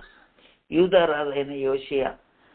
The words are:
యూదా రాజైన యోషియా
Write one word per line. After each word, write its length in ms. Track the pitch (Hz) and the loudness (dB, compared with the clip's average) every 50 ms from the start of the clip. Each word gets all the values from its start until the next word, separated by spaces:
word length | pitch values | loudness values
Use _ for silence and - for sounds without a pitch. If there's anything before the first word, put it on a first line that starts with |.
| - - - - _ _ _ _ _ _ _ _ _ _ - | -4 -4 -12 -20 _ _ _ _ _ _ _ _ _ _ 0
యూదా 320 | 160 180 180 185 180 170 | 2 2 4 4 4 4
రాజైన 480 | 160 151 147 151 143 135 143 139 139 143 | 4 0 -2 -2 -4 -4 -4 -6 -6 -6
యోషియా 600 | 139 135 135 135 135 135 - 147 135 127 - - - _ _ _ _ _ _ _ | -4 -2 -2 -2 -2 -4 -4 -4 -2 -2 -4 -6 -10 _ _ _ _ _ _ _